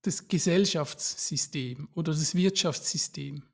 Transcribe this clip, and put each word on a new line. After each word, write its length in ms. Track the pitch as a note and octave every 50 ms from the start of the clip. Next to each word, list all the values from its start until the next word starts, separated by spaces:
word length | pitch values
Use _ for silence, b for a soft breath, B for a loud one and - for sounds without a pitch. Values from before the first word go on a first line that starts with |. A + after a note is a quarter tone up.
| _
das 260 | G3+ - - - _
Gesellschaftssystem 1600 | - E3+ - F#3 E3+ F#3+ G3+ G3 - E3 D3 - - - - - - - - - - C#3+ - - - D3+ B2+ B2 B2+ C3 D3 - _
oder 180 | E3+ E3 D#3+ D#3
das 240 | D3+ D#3+ - -
Wirtschaftssystem 1040 | F3+ F3+ F#3+ F#3+ - - F3 D3 - - - - E3 - - - D3 C#3+ C#3 C#3+ C#3+ - _